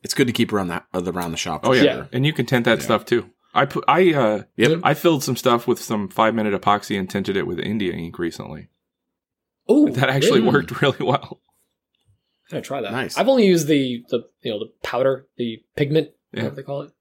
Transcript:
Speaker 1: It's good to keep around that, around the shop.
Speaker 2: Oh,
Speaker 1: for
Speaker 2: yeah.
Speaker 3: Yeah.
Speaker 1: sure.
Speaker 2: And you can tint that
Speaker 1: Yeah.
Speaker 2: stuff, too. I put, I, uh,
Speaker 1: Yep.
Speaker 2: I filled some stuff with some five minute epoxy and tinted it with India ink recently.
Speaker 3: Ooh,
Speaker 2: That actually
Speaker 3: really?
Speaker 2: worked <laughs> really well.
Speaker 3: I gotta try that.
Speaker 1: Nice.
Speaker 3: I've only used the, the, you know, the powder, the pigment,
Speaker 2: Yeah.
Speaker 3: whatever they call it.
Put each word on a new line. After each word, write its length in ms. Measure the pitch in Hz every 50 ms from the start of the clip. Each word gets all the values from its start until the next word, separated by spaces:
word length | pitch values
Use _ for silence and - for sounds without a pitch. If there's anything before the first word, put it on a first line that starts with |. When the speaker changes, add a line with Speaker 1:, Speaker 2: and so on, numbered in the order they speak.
Speaker 1:
It's 120 | _ - -
good 120 | - 135
to 60 | 123
keep 200 | 110 - 117 95
around 160 | 107 101 95 87
that, 180 | 85 85 - _ -
around 380 | 92 90 92 87 90 87 85
the 40 | 80
shop. 240 | - - 92 80 76 -
Speaker 2:
Oh, 60 | 120
Speaker 1:
for 60 | 131
Speaker 2:
yeah. 60 | 123
Speaker 3:
Yeah. 100 | 139 139 127
Speaker 1:
sure. 140 | - - -
Speaker 2:
And 120 | - 127 135
you 80 | 151
can 140 | 160 - 127
tint 180 | - 135 123 117
that 120 | 123 113 -
Speaker 1:
Yeah. 60 | -
Speaker 2:
stuff, 200 | - 113 104 -
too. 260 | - 120 117 98 - _ _ _ _ _
I 100 | - 139
put, 200 | 139 - 160 - -
I, 240 | 143 165 190 180
uh, 300 | 160 143 123 107 107 101 - _ _
Speaker 1:
Yep. 240 | - 110 139 160 170 180
Speaker 2:
I 100 | - 156
filled 300 | - - 175 165 139 -
some 120 | - 127
stuff 300 | - - 131 120 117 -
with 140 | - 117 -
some 280 | - - 113 107 101 92
five 260 | - - 113 110 110
minute 240 | 113 107 107 101 92
epoxy 400 | - 101 101 104 - - 101 98
and 100 | 92 92
tinted 280 | - 101 95 101 98
it 100 | 98 76
with 120 | - 90 85
India 340 | - - 110 113 101 90
ink 260 | 82 82 82 85 - -
recently. 500 | 87 85 - - - - 73 76 - _ _ _ _ _ _ _ _ _ _ _ _ _ _ _ _ _ _ _ _ -
Speaker 3:
Ooh, 200 | 214 294 294 -
Speaker 2:
That 180 | 120 120 135 127
actually 300 | 131 139 143 208 240 123
Speaker 3:
really? 120 | 110 120
Speaker 2:
worked 280 | 131 143 - - 123 -
<laughs> 20 |
really 160 | 143 139 127 -
well. 400 | - 92 131 - - - - _ _ _ _ _ _ _ _ _ _ _ _ _ _ _ _ _ _ _ _ _ _ _
Speaker 3:
I 40 |
gotta 100 | 170 143
try 180 | - - 135 139
that. 100 | 113 101
Speaker 1:
Nice. 240 | 113 127 123 87 - -
Speaker 3:
I've 100 | 185 240
only 180 | 269 254 214
used 200 | 196 180 165 156
the, 380 | 143 160 143 135 127 123 117 - _
the, 180 | - 120 117 _ _ _
you 100 | _ 131
know, 60 | 110 104
the 100 | 110 - _ _ -
powder, 420 | - - 123 131 135 135 127 - _ _
the 260 | - 123 117 113 110 _ _ _
pigment, 360 | - 147 135 147 160 147 151 _ _ _ _
Speaker 2:
Yeah. 100 | - -
Speaker 3:
whatever 140 | - 139 139
they 60 | 139
call 200 | 139 - 143 143
it. 100 | 147 147 _ _